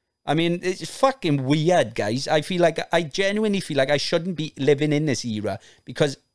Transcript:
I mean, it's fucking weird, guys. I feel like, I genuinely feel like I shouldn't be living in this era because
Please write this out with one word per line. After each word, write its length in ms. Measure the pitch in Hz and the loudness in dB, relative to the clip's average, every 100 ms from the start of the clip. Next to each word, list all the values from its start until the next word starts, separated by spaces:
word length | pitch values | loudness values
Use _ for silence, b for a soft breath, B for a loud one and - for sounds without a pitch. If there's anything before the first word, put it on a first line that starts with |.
| _ _ | _ _
I 100 | - | -2
mean, 260 | 151 170 175 | 0 0 0
it's 360 | 180 190 160 - | -2 -4 -8 0
fucking 460 | 180 - 175 143 | 0 2 0 0
weird, 500 | 131 156 156 175 113 | 2 2 4 2 2
guys. 340 | 113 107 123 139 | -2 -2 -2 0
I 140 | 156 | -2
feel 200 | 147 180 | 0 2
like, 160 | 170 156 - | 2 2 -2
I 100 | 170 | -2
genuinely 580 | 156 185 196 208 220 196 | -2 -2 -2 0 0 -2
feel 180 | - 143 | -2 0
like 120 | 135 | 2
I 60 | 143 | 0
shouldn't 400 | - 170 175 156 | 0 -2 -2 -6
be 160 | 156 - | -6 0
living 360 | 139 139 151 | 2 4 2
in 140 | 147 151 | 2 0
this 180 | 120 | -2
era 340 | 120 107 101 98 b b | -2 -4 -4 -6 b b
because 340 | - 127 151 131 _ | -6 -2 -2 -2 _